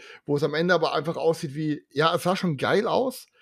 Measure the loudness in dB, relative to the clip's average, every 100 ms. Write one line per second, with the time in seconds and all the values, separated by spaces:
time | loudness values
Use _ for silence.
0 | -12 -12 -2 0 0 0 2 2 2 -2
1 | -4 -2 0 0 -4 -4 -4 -4 -6 0
2 | 2 2 0 0 0 -2 2 2 2 2
3 | 0 -4 -16 _